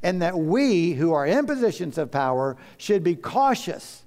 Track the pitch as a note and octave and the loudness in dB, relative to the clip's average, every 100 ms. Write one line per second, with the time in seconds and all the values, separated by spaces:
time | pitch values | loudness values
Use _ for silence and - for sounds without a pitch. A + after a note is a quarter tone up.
0 | F#3 F#3 E3+ F3+ D#3 A3 C#4 F#3 E3 C3+ | 0 0 0 0 0 2 4 2 2 0
1 | E3 D#3 C#3+ A#3+ D4 C#4 A#3 E3+ F3 D3+ | 2 2 2 2 0 0 0 -2 -6 -4
2 | C#3+ C#3 C3 C3 C3+ C3 - - - G3+ | -2 0 0 0 -2 -4 -14 -16 0 0
3 | F3 E3+ - B3 C4+ B3 - D#3 - - | 2 -2 -2 0 2 0 -4 -10 -14 -20